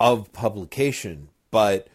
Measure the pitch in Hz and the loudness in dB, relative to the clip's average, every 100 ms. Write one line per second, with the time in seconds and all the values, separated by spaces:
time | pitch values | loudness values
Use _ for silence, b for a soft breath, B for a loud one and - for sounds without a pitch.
0 | 117 120 101 - 117 101 87 - 139 131 | 2 2 -2 -6 -6 -6 -8 -2 -2 -2
1 | 104 78 73 _ _ 113 104 98 - | -8 -12 -16 _ _ 2 2 2 -4